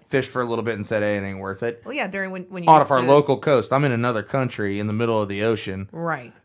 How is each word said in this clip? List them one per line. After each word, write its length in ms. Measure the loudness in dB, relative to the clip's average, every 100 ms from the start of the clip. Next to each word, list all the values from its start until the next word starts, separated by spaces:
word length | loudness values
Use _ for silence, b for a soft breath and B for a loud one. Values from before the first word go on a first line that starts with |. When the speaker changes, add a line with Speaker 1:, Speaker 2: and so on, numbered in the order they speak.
| _
Speaker 1:
fished 240 | -2 0
for 100 | -2
a 40 | -2
little 180 | -2
bit 120 | -2 -4
and 100 | -2
said, 180 | -2
"Hey, 140 | 0 -2
it 40 |
ain't 160 | -4 -8
worth 220 | -8 -6
it." 180 | -6 -6 -8
Speaker 2:
Well, 80 |
yeah, 140 | -6 -6
during 240 | -6 -8
when, 120 | -10
when 200 | -10 0
you 60 | 6
Speaker 1:
Out 80 | 6
of 60 | 6
Speaker 2:
used 20 |
Speaker 1:
our 100 | 4
Speaker 2:
to 60 | 6
Speaker 1:
local 300 | 6 4 0
coast. 340 | 2 2 2
I'm 120 | 2
in 80 | 2
another 320 | 0 0 -2
country 560 | -2 -2 -2 -2 -4 -2
in 80 | -4
the 60 |
middle 280 | -2 0 0
of 80 | -2
the 140 | -2
ocean. 440 | 0 0 -4 -8 -10
Speaker 2:
Right. 420 | -8 -6 -6 -10 -20